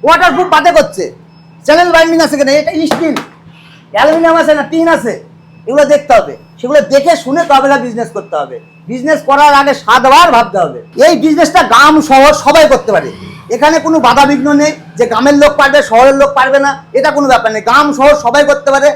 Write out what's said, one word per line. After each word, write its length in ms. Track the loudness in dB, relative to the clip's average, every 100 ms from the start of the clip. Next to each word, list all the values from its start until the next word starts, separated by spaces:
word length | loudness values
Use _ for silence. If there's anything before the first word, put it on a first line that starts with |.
ওয়াটারপ্রুফ 440 | 0 0 0 0 0
বাদে 160 | 0 2 2
করছে, 260 | 0 -6 -12 -12 -20 _ _ -14 -2
চ্যানেল 220 | 0 2
বাইন্ডিং 240 | 2 2 0 -2
আছে 100 | -2
কিনা, 140 | 0 0
এটা 120 | -2 -4 -4
স্টিল, 240 | -4 -4 -6 -10 _ -20 -20 -20 -20 _
অ্যালুমিনিয়াম 420 | -2 0 2 0 0
আছে 100 | 0 -2
না, 40 | -2
টিন 160 | -4 -2 -2
আছে, 160 | -4 -10 -14 _ _ -20 -6
এগুলো 160 | -2 0
দেখতে 200 | 0 2 0
হবে। 180 | 0 -12 -20 _
সেগুলো 220 | -2 -2 2
দেখে 200 | 0 2 -2
শুনে 180 | -2 -4 0
তবে 180 | 0 2
না 40 | -2
বিজনেস 240 | -4 -8 -10 -10
করতে 180 | -10 -8
হবে। 160 | -8 -12 -20 _ -14
বিজনেস 300 | -8 -4 -4 0
করার 240 | 2 4 2
আগে 120 | 0 -2
সাতবার 460 | 0 2 4 4 4 2
ভাবতে 220 | 0 -4
হবে। 140 | -4 -6 -16 0 2
এই 60 | 2
বিজনেসটা 360 | 0 0 0 0 0
গ্রাম 220 | 2 2 2 2
শহর 240 | 4 4 2
সবাই 200 | 2 2 4
করতে 180 | 2 0 -4
পারে, 120 | -4 -14 -20 -20 -10
এখানে 220 | -2 0 0 0
কোনো 100 | 0 2
বাধা 180 | 2 2
বিঘ্ন 180 | 0 0 0
নেই 120 | 0 -4 -16 -6
যে 60 | -4
গ্রামের 260 | -2 0 2
লোক 100 | 2 2
পারবে, 180 | 0 0 0
শহরের 260 | 2 2 2
লোক 100 | 0 0
পারবে 200 | 0 0
না, 60 | -2 -6 -6 -4
এটা 120 | -2 -2
কোনো 100 | -2
ব্যাপার 180 | -2 -2
নেই, 80 | -6 -2
গ্রাম 180 | 0 0 0
শহর 160 | 2 2
সবাই 180 | 0 0 0
করতে 180 | -2 -2
পারে। 140 | 0 0